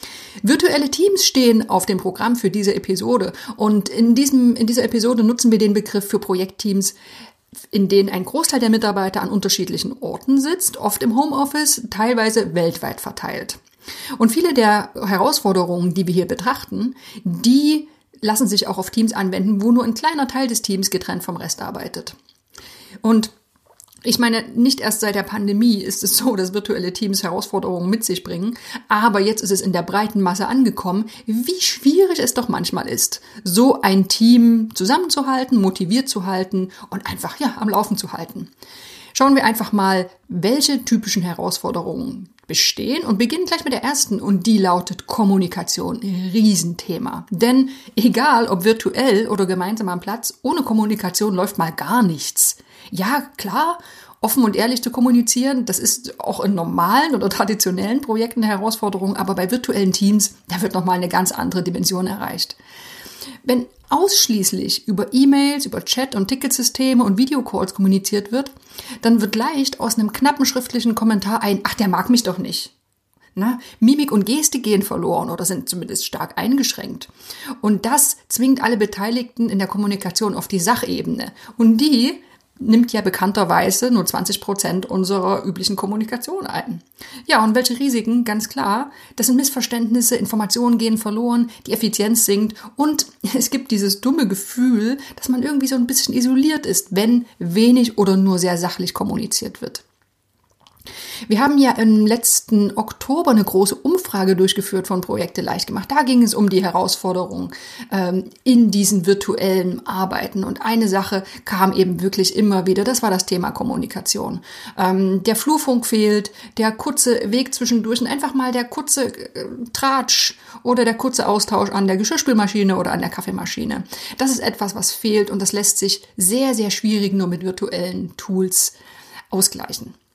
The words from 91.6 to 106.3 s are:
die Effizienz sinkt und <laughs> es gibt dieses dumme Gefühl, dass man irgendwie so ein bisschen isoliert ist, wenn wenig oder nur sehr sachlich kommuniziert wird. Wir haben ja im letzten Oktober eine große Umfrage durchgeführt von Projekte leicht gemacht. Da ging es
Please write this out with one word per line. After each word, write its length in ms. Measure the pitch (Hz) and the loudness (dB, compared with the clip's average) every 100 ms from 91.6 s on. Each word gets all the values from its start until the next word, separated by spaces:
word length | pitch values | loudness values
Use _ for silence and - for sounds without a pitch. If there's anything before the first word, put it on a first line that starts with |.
| - | -6
die 40 | |
Effizienz 540 | 226 220 - 208 226 - | -2 -2 0 0 2 2
sinkt 340 | 202 214 - 214 - | 2 0 -4 -10 -2
und 320 | 302 285 - _ | 0 0 -4 _
<laughs> 120 | - | -4
es 160 | 262 - | -2 -2
gibt 220 | 269 262 | -4 -2
dieses 300 | 214 202 196 | -2 0 0
dumme 260 | 254 320 220 | 0 0 0
Gefühl, 720 | 190 - - 254 226 220 277 - - | -2 -6 0 2 2 0 -4 -8 -8
dass 140 | - | -4
man 120 | 254 | -2
irgendwie 260 | 277 285 262 | 0 0 0
so 80 | 269 | 0
ein 120 | 240 | 0
bisschen 260 | 254 - | 0 0
isoliert 520 | - 247 262 294 302 - | 0 2 4 4 2 -2
ist, 280 | 180 - | -4 -2
wenn 320 | 185 220 240 240 - | 2 4 4 0 -6
wenig 600 | 175 180 233 247 233 - | -2 4 6 6 4 2
oder 200 | 196 190 | 2 4
nur 220 | 190 180 | 4 2
sehr 180 | 180 175 | 0 0
sachlich 360 | 175 - 180 | -2 -4 -6
kommuniziert 680 | - 202 - - - - - | -4 -4 -4 -4 -4 -6 -10
wird. 240 | - - _ _ _ _ _ _ _ _ _ _ - - - - 226 | -12 -12 _ _ _ _ _ _ _ _ _ _ -20 -18 -14 -10 -2
Wir 140 | 214 | 2
haben 160 | 277 285 | 4 6
ja 140 | 262 | 4
im 360 | 226 226 214 214 | 6 6 6 6
letzten 680 | 233 - - - 214 202 202 | 2 2 0 2 2 2 0
Oktober 560 | 220 - - 294 349 | -6 -6 -4 0 4
eine 120 | 220 | 4
große 320 | 196 185 196 - | 4 4 2 0
Umfrage 600 | 277 370 - 202 185 180 | 0 0 0 0 2 4
durchgeführt 520 | 190 190 196 190 185 | 2 2 -4 -4 -2
von 140 | 185 | -4
Projekte 400 | 180 208 170 - | -4 -4 -4 -6
leicht 260 | - - - | -6 -4 -6
gemacht. 240 | - 190 | -6 -2
Da 100 | 277 | 0
ging 220 | 254 247 | 4 4
es 100 | 233 | 4